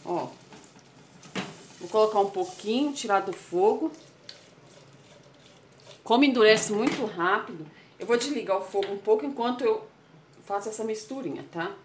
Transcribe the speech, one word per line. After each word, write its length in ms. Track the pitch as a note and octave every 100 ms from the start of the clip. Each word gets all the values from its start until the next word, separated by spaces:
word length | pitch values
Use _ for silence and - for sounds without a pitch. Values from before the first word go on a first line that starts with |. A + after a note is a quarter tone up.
Ó. 240 | E3 F3 B2 - - - - - - - - - - - - - - -
Vou 100 | F3+
colocar 300 | A3 G#3+ G#3+
um 120 | G3
pouquinho, 600 | F#3 F3+ - G#3 A#3+ D4
tirar 280 | C#4 A3 G3
do 120 | F#3+
fogo. 600 | F3 - F3 G3+ B3 D#4 - - - - - - - - - - - - - - - - - - - - -
Como 220 | - A#3+
endurece 480 | C#4+ A#3+ G#3+ G#3+ -
muito 340 | G#3 C4 - G#3+
rápido, 580 | E3+ F3 G#3+ G#3+ F3 D3+ - - -
eu 60 | G3
vou 100 | A#3+
desligar 420 | C#4 C#4 F#3+ G3
o 60 |
fogo 280 | F#3+ G3+ F#3+
um 60 | G3+
pouco 260 | G#3+ A3
enquanto 360 | C#4+ C#4 A#3+ B3
eu 260 | A#3 G#3+ - - - - _ -
faço 260 | - G3+ G#3+
essa 120 | G#3+
misturinha, 640 | A3 G#3+ - C4+ E3 - -
tá? 180 | E3+ F3 G4+